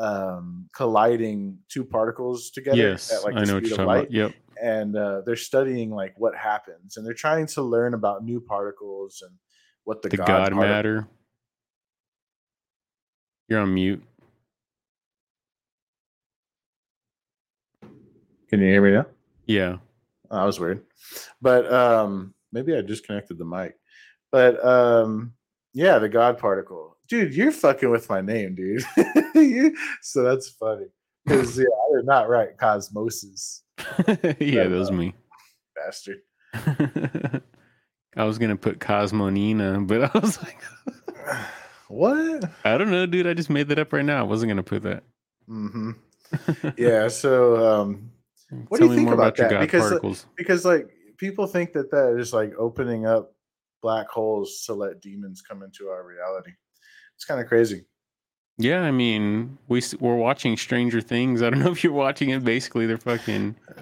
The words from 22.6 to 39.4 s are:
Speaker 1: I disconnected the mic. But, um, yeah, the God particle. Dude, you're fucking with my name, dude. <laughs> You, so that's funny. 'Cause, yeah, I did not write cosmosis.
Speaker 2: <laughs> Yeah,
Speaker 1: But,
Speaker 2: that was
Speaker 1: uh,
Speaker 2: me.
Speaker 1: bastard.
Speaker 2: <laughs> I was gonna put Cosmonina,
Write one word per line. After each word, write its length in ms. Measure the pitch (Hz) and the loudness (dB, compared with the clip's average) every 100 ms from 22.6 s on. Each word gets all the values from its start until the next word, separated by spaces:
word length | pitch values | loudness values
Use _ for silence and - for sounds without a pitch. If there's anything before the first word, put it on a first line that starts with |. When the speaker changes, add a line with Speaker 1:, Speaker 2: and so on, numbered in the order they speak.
| 147 147 | -2 -2
Speaker 1:
I 40 | |
disconnected 560 | 98 107 - 101 - 85 | -4 -8 -8 -10 -10 -12
the 60 | |
mic. 320 | 85 90 87 - _ _ - _ _ | -10 -8 -10 -12 _ _ -20 _ _
But, 320 | 135 127 117 | 4 6 4
um, 680 | 123 127 120 117 110 110 117 - _ _ _ | 4 6 6 4 4 -2 -8 -14 _ _ _
yeah, 260 | 131 180 135 | 0 4 4
the 100 | 107 | 4
God 300 | 117 120 120 | 4 2 2
particle. 580 | 110 95 - 87 78 _ - | 0 -2 -4 -14 -18 _ -4
Dude, 260 | 233 175 | -2 0
you're 180 | 139 269 | 2 0
fucking 380 | 302 147 139 127 | 4 2 4 2
with 180 | 113 - | 0 0
my 120 | 95 | -4
name, 340 | 98 113 95 | -2 -4 -4
dude. 300 | 92 92 113 120 - | -6 -4 -4 -2 0
<laughs> 380 | 880 311 302 | 2 2 2
You, 420 | 320 285 240 302 311 - - | 6 6 6 2 0 -6 -12
so 220 | - 139 | -6 0
that's 260 | 123 131 - | 2 2 -2
funny. 380 | - 110 104 98 _ _ _ 143 | -8 -6 -6 -8 _ _ _ 0
'Cause, 300 | 139 120 120 | 2 2 0
yeah, 60 | 127 | 2
I 300 | 107 131 135 | 2 2 0
did 100 | 123 | 2
not 220 | 135 113 | 2 4
write 260 | 120 104 - | 2 0 0
cosmosis. 1040 | 113 104 - 104 113 - 101 95 - - _ | 0 0 -4 -6 -6 -8 -12 -16 -16 -16 _
Speaker 2:
<laughs> 80 | - | -16
Yeah, 840 | - - 185 202 170 143 147 120 | -6 -2 0 0 -2 -2 0 2
Speaker 1:
But, 60 | 92 | 2
Speaker 2:
that 0 | |
was 180 | 90 98 | 0 0
Speaker 1:
uh, 40 | |
Speaker 2:
me. 200 | 92 87 - _ - _ _ _ | -2 -4 -8 _ -20 _ _ _
Speaker 1:
bastard. 460 | - 82 - 101 95 _ _ | -12 -12 -12 -16 -18 _ _
Speaker 2:
<laughs> 180 | _ | _
I 1700 | 113 156 135 139 - 135 - 131 135 - _ _ _ _ _ _ - | -6 -2 0 -2 -4 -8 -6 -6 -6 -10 _ _ _ _ _ _ -4
was 140 | 107 107 | -2 0
gonna 180 | 113 101 | 0 0
put 220 | 110 - | -4 -4
Cosmonina, 1080 | - 104 104 104 98 98 | -2 0 0 0 0 0